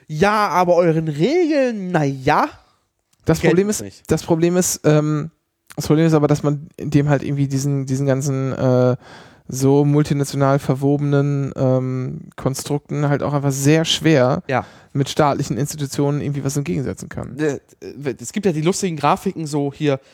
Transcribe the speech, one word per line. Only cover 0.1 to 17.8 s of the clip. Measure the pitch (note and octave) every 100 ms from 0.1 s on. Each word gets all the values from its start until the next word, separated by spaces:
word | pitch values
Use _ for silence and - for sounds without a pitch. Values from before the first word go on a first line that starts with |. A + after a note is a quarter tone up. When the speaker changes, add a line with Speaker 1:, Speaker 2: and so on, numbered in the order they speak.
| D3+ G3 G#3+ G3+
Speaker 1:
aber | D#3+ F3+ E3+
euren | F3+ D#3+ D#3+
Regeln, | C#3+ F#3+ E4+ D#4+ D4+ B3+ A3 F#3
na | F3
ja. | C#3+ C3+ C3 D#3 D4+ - _ _ _ _ _ _
Speaker 2:
Das | - D#3+
Speaker 1:
Gelten | D#3+ E3+
Speaker 2:
Problem | G3+
ist, | G#3+
Speaker 1:
nicht. | G2+ - -
Speaker 2:
das | D#3+
Problem | - E3 E3+ F3+
ist, | F3+ -
ähm, | - D3+ D3+ D3+ D#3+ _ _ _ - -
das | -
Problem | D#3 E3
ist |
aber, | D#3 D3
dass | D3
man | D3 D3 E3 -
dem | - D3 C#3+
halt | C#3
irgendwie | - C#3+ C#3
diesen, | C3+ C#3+ C#3 C3+
diesen | C3 C#3
ganzen, | C3 C#3+ C3+ C3+
äh, | - C3 B2+ B2+ B2 - - - - -
so | C3 C3+ C#3+ D3
multinational | D3 D3 C#3+ C#3 C#3 C#3 C#3
verwobenen, | - C3+ C#3 C#3+ C#3+ C#3+ C#3+ C#3+ C#3 -
ähm, | C3 C3 C3 B2+ C3 - - -
Konstrukten | - C3+ - D3 - C#3+ D3
halt | C#3+
auch | -
einfach | D3 C#3+
sehr | C3+ C#3 D#3+ D#3+
schwer | - D#3 D3+ B2 E3 -
Speaker 1:
Ja. | B2+ - - -
Speaker 2:
mit | C#3 C3+
staatlichen | - D3 C3 C#3 A2+
Institutionen | C#3+ D#3 C3+ - C#3+ D3
irgendwie | B2 C#3+
was | C3+ C#3+
entgegensetzen | C#3+ F3 B2+ F#2 F2+
kann. | - - -
Speaker 1:
Äh, | D3+ C3+ _ -